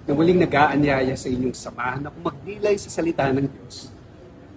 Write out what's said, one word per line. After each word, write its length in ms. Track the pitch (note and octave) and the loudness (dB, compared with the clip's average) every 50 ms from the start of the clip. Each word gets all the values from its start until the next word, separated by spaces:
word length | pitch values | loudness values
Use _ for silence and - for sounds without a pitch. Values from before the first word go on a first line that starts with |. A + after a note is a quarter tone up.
| - | -4
na 80 | - | -2
muling 320 | C#3+ D3 E3 F3 F3+ F3+ E3+ | 2 4 4 4 6 4 4
nag-aanyaya 720 | - D3 C#3 D3+ D3 C#3+ C#3+ D3 D3 C#3 C3 C3 B2+ C3 | 4 4 4 4 4 4 4 4 4 4 2 2 0 -2
sa 160 | - - C#3 | -4 -4 -4
inyong 240 | B2+ B2 C3 B2+ A#2 | -2 -2 -2 -2 -4
samahan 480 | - - A2+ G#2+ G#2+ A#2+ B2+ B2+ C#3 C#3+ | -6 -10 -12 -10 -6 -6 -6 -4 -6 -8
ako 140 | D3 - - | -10 -12 -8
magnilay 560 | E3+ E3+ - - - F3+ G#3 G#3 G3+ G#3 G3+ | -6 -6 -6 -6 -12 -12 -8 -2 0 0 2
sa 160 | G3 - - | 0 -2 -6
salita 400 | - - E3 E3+ E3 - C3+ C3+ | -4 -2 -2 0 0 0 0 2
ng 160 | B2+ C#3 C#3 C3+ | 2 2 0 -2
Diyos. 400 | - - - - - - - - - - - - - - - - - - - - - | -4 -8 -16 -18 -18 -16 -16 -18 -18 -20 -20 -20 -20 -20 -20 -20 -20 -20 -20 -18 -2